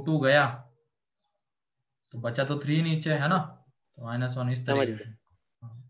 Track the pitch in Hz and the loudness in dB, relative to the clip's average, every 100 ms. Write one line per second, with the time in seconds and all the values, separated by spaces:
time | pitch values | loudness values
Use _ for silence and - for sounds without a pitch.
0 | 160 156 131 147 131 - - _ _ _ | 0 2 6 6 4 -2 -14 _ _ _
1 | _ _ _ _ _ _ _ _ _ _ | _ _ _ _ _ _ _ _ _ _
2 | _ 120 120 120 135 143 143 156 165 156 | _ -10 -6 -2 -2 -2 0 2 2 0
3 | 160 147 147 185 - - _ _ _ - | 0 0 2 0 0 -10 _ _ _ -14
4 | 117 120 127 127 123 123 - 139 123 110 | -6 -2 -2 -2 -2 -2 0 2 2 -2
5 | 110 - _ _ _ _ 117 120 | -10 -18 _ _ _ _ -20 -18